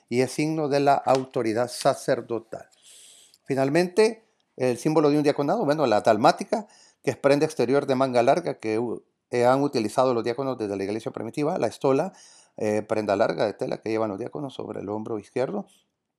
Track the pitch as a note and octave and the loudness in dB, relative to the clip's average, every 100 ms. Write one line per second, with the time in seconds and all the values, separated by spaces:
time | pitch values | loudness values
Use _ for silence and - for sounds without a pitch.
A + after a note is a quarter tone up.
0 | _ A#2+ B2+ - D3+ D#3+ D3 C#3+ C#3 C3+ | _ 0 0 -2 -2 -2 -2 2 2 2
1 | - C3+ C3 C3 A2+ G#2+ A#2+ - C#3+ C3 | 2 0 0 -4 -2 -2 -4 0 0 0
2 | - A#2+ A#2 A2+ - - - _ _ - | -2 -4 -4 -8 -8 -16 -18 _ _ -20
3 | - _ _ _ - C3 C3+ D#3+ F3+ G3+ | -20 _ _ _ -6 -2 2 2 2 2
4 | A3 A3 _ _ _ - B2+ A#2+ D#3 D#3 | 2 0 _ _ _ -2 -2 0 2 4
5 | D3+ D3 C#3+ C#3 C#3+ G#3+ D3+ D#3 C3 G#2 | 4 4 2 0 -2 0 0 2 2 4
6 | A#2 G#2+ D3 F3 G3+ A3 G#3 _ _ _ | 4 6 4 2 -4 -6 -6 _ _ _
7 | - - C#3 C#3+ D#3 - A#2+ C#3 C3+ B2+ | -6 0 2 4 2 0 0 0 0 0
8 | C3+ B2 A#2+ D#3 E3+ C3 A2 A2 A#2+ F#2+ | 2 2 4 2 -2 -6 -4 -2 -4 -8
9 | _ _ _ B2 A#2+ C3+ C#3 B2+ G#2+ - | _ _ _ 2 4 4 2 0 -2 2
10 | C3 A#2 A2 A#2 C3 A#2+ G#2 G2 G2 A2 | 2 2 -2 -4 -6 -4 -4 -4 -4 -6
11 | B2+ - A2+ D3+ D3 F#3 A#2 - C#3 C3+ | -8 -8 -8 -4 -4 -2 -4 0 0 0
12 | F#3 - - - _ - G#2+ G#2+ G#2 A2 | -2 -8 -20 -20 _ -6 -2 -2 -2 -4
13 | G#2 G2+ A2 E3+ A2 - C3 - - A2 | 0 2 0 0 -4 -4 -8 -6 -4 -2
14 | A2 G2+ B2 D3+ C#3 - G#2+ G2+ G2 G#2+ | -2 -6 -8 -10 -10 -10 -10 -10 -8 -8
15 | A2+ A2 - B2 C3+ G3+ F#3+ _ _ _ | -8 -10 -8 -6 -4 -6 -10 _ _ _
16 | _ | _